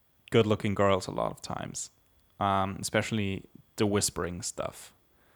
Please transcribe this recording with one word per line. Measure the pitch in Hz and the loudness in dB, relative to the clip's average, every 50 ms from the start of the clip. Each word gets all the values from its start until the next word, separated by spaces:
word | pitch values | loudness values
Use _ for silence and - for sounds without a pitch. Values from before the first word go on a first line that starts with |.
| _ _ _ _ _ - | _ _ _ _ _ 2
good-looking | - 113 104 107 107 - - 104 98 | 4 4 6 6 4 0 0 0 2
girls | 101 101 98 98 92 - | 4 4 4 4 4 0
a | - | -2
lot | - - 55 53 | -4 -2 -2 -2
of | - - | -4 -8
times, | - - - - - - - - - - _ _ _ _ _ _ _ _ _ - | -10 -10 -8 -8 -8 -8 -10 -10 -12 -12 _ _ _ _ _ _ _ _ _ -2
um, | 101 98 98 95 95 98 98 - | 0 2 2 2 0 -2 -4 -6
especially | 110 - - 107 104 - 117 107 101 98 98 - - - - - - _ _ | -4 -2 0 0 0 0 -2 -2 -2 -2 -4 -6 -8 -14 -20 -20 -20 _ _
the | - 110 | 0 2
whispering | 104 101 101 - - - - 87 85 87 87 - | 2 4 2 2 0 -2 -4 -6 -6 -6 -6 -8
stuff. | - - - - - - - - - - _ _ _ _ _ _ _ _ | -8 -6 -6 -8 -8 -8 -12 -18 -20 -20 _ _ _ _ _ _ _ _